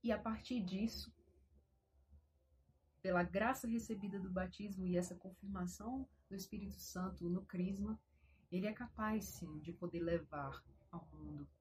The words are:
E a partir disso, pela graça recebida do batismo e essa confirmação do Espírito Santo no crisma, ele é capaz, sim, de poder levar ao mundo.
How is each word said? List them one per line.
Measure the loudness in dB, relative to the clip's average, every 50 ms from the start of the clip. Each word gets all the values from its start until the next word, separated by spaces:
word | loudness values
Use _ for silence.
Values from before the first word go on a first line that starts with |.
E | 4 4
a | 2 4
partir | 2 0 0 0 0 0 0 2
disso, | 2 2 2 2 2 0 0 -4 -10 -10 -14 -20 -20 -20 -20 -20 -20 _ -20 -20 _ _ _ _ _ _ _ -20 _ _ -20 -20 _ _ _ _ _ _ _ _ _ _ _ _ _ _ _ _
pela | 2 4 6 6
graça | 6 6 4 4 4 4 4 2 2 2
recebida | 2 2 2 0 -4 -2 -2 -2 -2 -2
do | -2 0
batismo | 0 0 0 0 -4 -6 -6 -6 -4 -2 2
e | 4 4
essa | 4 4 2 -4
confirmação | -10 -10 -14 -14 -10 -8 -4 -2 -2 -2 -2 -2 -4 -4 -2 -2 -2 -4 -6 -10 _ _ _
do | -6
Espírito | -6 -6 -6 -6 -6 -6 -6 -8 -8
Santo | -10 -6 -2 -2 0 -2 -2 -2 0 2
no | 2 2 0
crisma, | 0 0 2 2 2 2 0 0 0 -2 -4 _ _ _ _ -20 -20 -20 _ -10 _
ele | 0 2 2
é | 2
capaz, | 0 -2 -6 -8 -2 -2 0 2 2 2 0
sim, | -2 -6 -8 -8 -6 -6 -6
de | -6 -6 -6
poder | -4 -4 -2 0 2
levar | 4 4 4 4 2 -2 -4 -4 -2 -4 -4 -8 -12 -16 -20 -20 -18 -10
ao | -10 -10 -10 -10
mundo. | -14 -10 -8 -8 -6 -8 -8 -10 -14 _